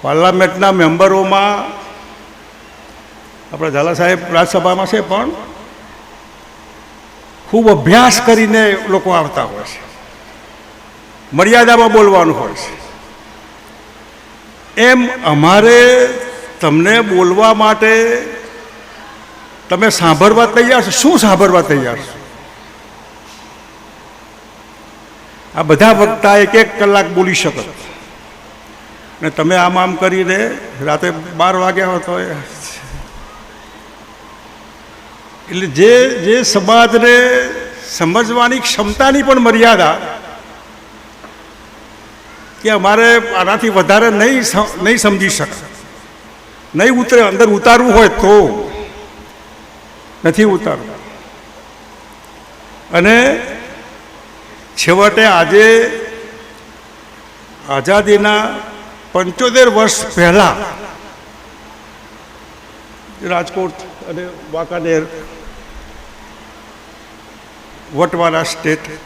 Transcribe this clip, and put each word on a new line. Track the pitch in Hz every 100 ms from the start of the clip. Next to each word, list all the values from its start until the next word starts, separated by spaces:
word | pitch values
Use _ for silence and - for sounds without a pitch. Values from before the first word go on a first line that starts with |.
પાર્લામેન્ટના | 135 151 180 180 185 185 196
મેમ્બરોમાં | 190 160 170 190 190 190 196 202 202 - 202 - - - - - - - - - - - - - - - - -
આપણા | 151 160
ઝાલા | 143 160
સાહેબ | 170 175 185 175
રાજ્યસભામાં | 170 175 185 175 185 185
છે, | 214
પણ | 185 190 262 339 - - - - - - - - - - - - - - - - - - - -
ખૂબ | - 220 220
અભ્યાસ | 175 135 214 247 226
કરીને | 240 226 220 220 214 196 214
લોકો | 190 190
આવતા | 170 147 139
હોય | 113 101
છે, | - - - - - - - - - - - - - - - - -
મર્યાદામાં | 139 196 240 233 233 226
બોલવાનું | 220 202 190 165 147
હોય | -
છે. | - - - - - - - - - - - - - - - - - - - - - - -
એમ | 240 254 247 254
અમારે | 165 147 160 196 220 240 247 254 247 - - - - -
તમને | 160 151 180 226
બોલવા | 208 180 180 185 220
માટે, | 214 214 214 220 220 226 240 240 - - - - - - - - - - - - - -
તમે | 185 214
સાંભળવા | - 170 156 202 214 233
તૈયાર | 233 240 254
છો? | 190
શું | - 285 349
સાંભળવા | 214 185 196 180
તૈયાર | 139 143 123 117
છો? | - - - - - - - - - - - - - - - - - - - - - - - - - - - - - - - - - - -
આ | 160
બધા | 156 151 220
વક્તા | 202 208 226 208 208
એક | 202
એક | - 220 -
કલાક | 202 202 175
બોલી | 180 185
શકત | 175 165 131 80 - - - - - - - - - - - - - -
અને | - 156
તમે | 151 156 180
આમ | 175 180
આમ | 185 175
કરીને | 185 185 180 190 226 - - 127
રાતે | 143 151 175 160 170 160
બાર | 180 185
વાગ્યા | 185 180 185
હોય | 180
તો | 170 180
એ, | 180 147 135 - - - 131 - - - - - - - - - - - - - - - - - - - - - - - - - -
એટલે | 180 185
જે, | 139 208 247 254 -
જે | 170 240
સમાજને | 233 202 185 226 233 226 240 240 247 247 254 - - - -
સમજવાની | - 165 196 226 240 240 254
ક્ષમતાની | - - 208 208 269 277
પણ | 277 269
મર્યાદા | 233 220 226 208 160 160 - - - - - - - - - - - - - - - - - - - - - - - - - -
કે | 214
અમારે | 214 190 220 233 233 226 190
આનાથી | 180 220 226
વધારે | 190 165 202 233
નહીં | 208 226 262
સ-, | 226 185 208 165
નહીં | 185 240
સમજી | 214 196 190
શકાય, | - 147 - - - - - - - - - - - -
નહીં | 151 220
ઉતરે, | 247 233 247
અંદર | 208 190 220
ઉતારવું | 202 233 240 247
હોય | 214 214
તો | - 196 208 156 104 104 - - - - - - - - - - - - - - -
નથી | 147 165
ઉતારવું. | 214 185 107 67 - 110 - - - - - - - - - - - - - - - - - - -
અને | 170 190 233 262 311 240 220 233 - - - - - - - - - - -
છેવટે | - 185 208 220 220
આજે | 175 165 196 220 226 226 - - - - - - - - - - - - - - - - - -
આઝાદીના | 139 123 202 202 202 208 214 220 - - - - - -
પંચોતેર | 185 180 175 254 247 254
વર્ષ | 208 220 - -
પહેલા | - 170 190 185 170 196 147 202 - - - - - - - - - - - - - - - - - - - - - - 202
રાજકોટ | 196 175 170 196 180 - - - -
અને | 170 180 165 -
વાંકાનેર, | 160 165 175 165 160 160 160 156 - - - - - - - - - - - - - - - - - - - - - - - - - -
વટવાળા | 143 175 170 170 160
સ્ટેટ | 160 160 160 151 - 156